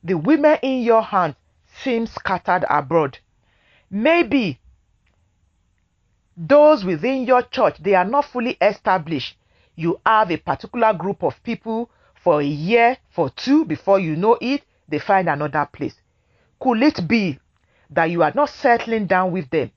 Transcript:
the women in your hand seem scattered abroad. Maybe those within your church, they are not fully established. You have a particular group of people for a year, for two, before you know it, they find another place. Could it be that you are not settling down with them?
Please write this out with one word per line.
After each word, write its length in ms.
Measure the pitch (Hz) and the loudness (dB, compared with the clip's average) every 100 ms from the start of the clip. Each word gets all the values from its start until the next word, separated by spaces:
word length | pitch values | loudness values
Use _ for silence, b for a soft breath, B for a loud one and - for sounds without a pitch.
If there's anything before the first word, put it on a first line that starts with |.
the 120 | 165 175 | -4 -4
women 420 | 170 302 302 302 | 0 2 4 2
in 220 | 269 262 | -2 -2
your 180 | 233 226 | 2 0
hand 340 | 226 202 170 135 _ _ _ - | 2 -2 -2 -6 _ _ _ -10
seem 220 | 269 233 226 | -4 -4 -6
scattered 580 | - - 185 - 180 - | -8 -6 -4 0 -2 0
abroad. 480 | 147 135 165 143 - _ _ _ _ _ _ _ | -2 0 0 0 -6 _ _ _ _ _ _ _
Maybe 680 | 196 254 339 339 277 202 127 _ _ _ _ _ _ _ _ _ _ _ _ _ _ _ _ _ - | -2 2 2 2 0 -2 -6 _ _ _ _ _ _ _ _ _ _ _ _ _ _ _ _ _ -16
those 460 | 160 190 294 294 | 4 6 6 4
within 400 | 185 160 220 269 247 | 0 -2 -2 -2 2
your 160 | 247 | 2
church, 340 | 247 - 202 - | 2 0 0 0
they 160 | 170 190 | 0 2
are 100 | 185 | 2
not 200 | 277 277 | -2 -2
fully 320 | 247 233 - | -6 -6 0
established. 760 | 196 - - 185 156 147 - _ _ _ _ - | -2 0 -2 -2 -2 -8 -8 _ _ _ _ -6
You 240 | 165 - - | -4 -2 2
have 260 | 220 202 | 2 2
a 60 | 160 | -4
particular 560 | - 139 226 247 220 | -6 -8 -8 0 0
group 300 | 185 180 196 | 0 -6 -4
of 180 | 160 - | -6 -6
people 460 | - 226 226 226 233 _ _ _ | -10 -10 -8 -8 -10 _ _ _
for 180 | 180 151 | 0 2
a 40 | 143 | 0
year, 520 | 147 165 233 233 254 _ | -4 0 4 4 0 _
for 200 | - 139 | -4 -4
two, 360 | - - 294 254 | -4 0 0 0
before 340 | 156 - 196 | -4 0 0
you 160 | 165 156 | 0 -2
know 220 | 208 233 | 0 0
it, 220 | 240 285 _ _ _ | -2 -6 _ _ _
they 120 | 151 | -8
find 300 | - 196 170 | 0 0 0
another 380 | 143 151 151 143 | -4 -4 -4 -6
place. 240 | - 135 _ _ _ _ _ _ _ | -8 -10 _ _ _ _ _ _ _
Could 220 | 262 220 | -2 2
it 240 | 285 - 165 | 0 0 -2
be 320 | 226 190 135 _ _ _ _ _ | -2 -2 -6 _ _ _ _ _
that 160 | 147 165 | -2 -2
you 140 | 170 | 0
are 80 | 151 233 | 0 0
not 140 | 285 | -4
settling 580 | - 269 233 - 226 196 | 0 2 2 0 -4 0
down 240 | 185 185 | 0 0
with 180 | 180 143 | -4 -4
them? 220 | 160 117 | -4 -4